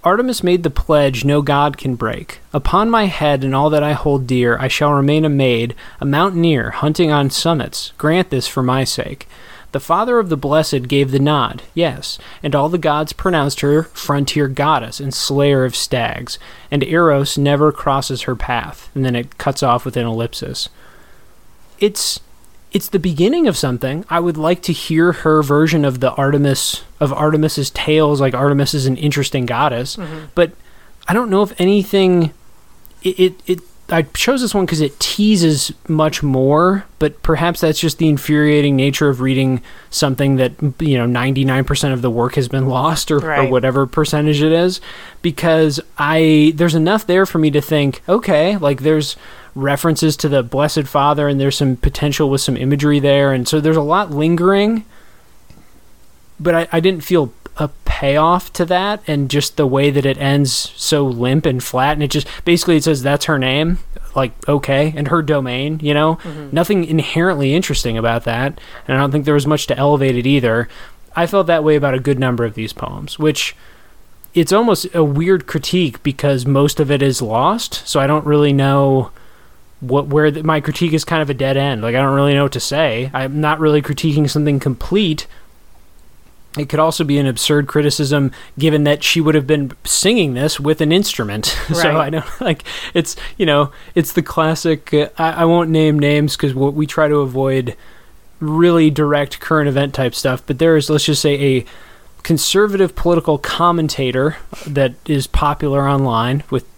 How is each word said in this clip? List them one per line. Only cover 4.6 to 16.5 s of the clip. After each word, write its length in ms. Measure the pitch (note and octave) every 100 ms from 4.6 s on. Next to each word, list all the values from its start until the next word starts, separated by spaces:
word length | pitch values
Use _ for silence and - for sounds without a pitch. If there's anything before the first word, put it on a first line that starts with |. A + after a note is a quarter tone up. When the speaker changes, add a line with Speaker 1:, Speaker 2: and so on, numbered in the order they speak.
| C3
Speaker 1:
shall 240 | - D3
remain 300 | C#3+ C#3 D3+ D#3
a 40 |
maid, 440 | C#3 C3 A#2+ A#2+ - - -
a 40 | C#3
mountaineer, 680 | C#3 F#3 F3 E3+ D3 A2+
hunting 400 | - D3 D#3 E3
on 180 | D3 C#3
summits. 640 | - E3 E3 A#2+ - - -
Grant 320 | D3+ E3+ F#3
this 180 | C3+ -
for 140 | -
my 220 | B2+ C3
sake. 440 | C3 - - - - - - - -
The 80 | C#3+
Father 380 | - E3+ A#3 A#3+
of 100 | G3+
the 80 | D#3
Blessed 500 | C#3 D3+ D#3 C#3+ B2
gave 240 | C#3 C3+
the 80 | C3+
nod, 440 | C#3 D3 A#2 - -
yes, 440 | - E3 C3 - - - -
and 140 | D3+ C#3+
all 140 | D3
the 80 | F3
gods 340 | D#3 D3 D#3
pronounced 480 | - F#3+ E3+ C#3+ -
her 240 | C#3+ D3
frontier 640 | D#3+ - - C#3+ C#3 D3+ C#3
goddess 540 | C3+ C#3+ D3 A#2 -
and 120 | C#3
slayer 520 | - - C#3 C#3+ C#3 B2+
of 100 | -
stags, 640 | - B2+ A#2 - B2+ - -